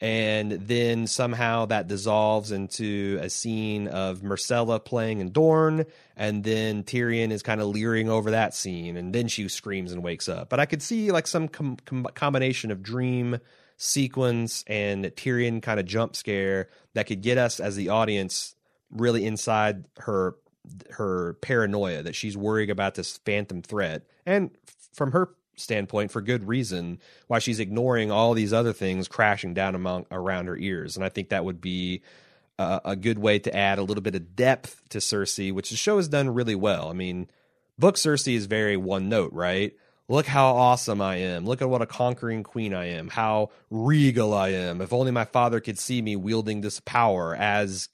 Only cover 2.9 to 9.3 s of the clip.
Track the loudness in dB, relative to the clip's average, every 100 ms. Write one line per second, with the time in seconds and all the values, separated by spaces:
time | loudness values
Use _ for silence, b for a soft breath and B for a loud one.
2.9 | -2 -2 -4 -4 -6 -4 -4 -2 -4 -4
3.9 | -4 -4 -4 -4 -4 0 0 2 0 -2
4.9 | -2 -2 -2 0 4 6 6 4 2 -2
5.9 | B B -4 -2 -2 0 0 0 -2 -4
6.9 | -2 0 0 0 -2 -2 -2 0 -2 0
7.9 | 0 2 2 2 2 0 -2 -6 -6 -6
8.9 | -8 -4 -2 -2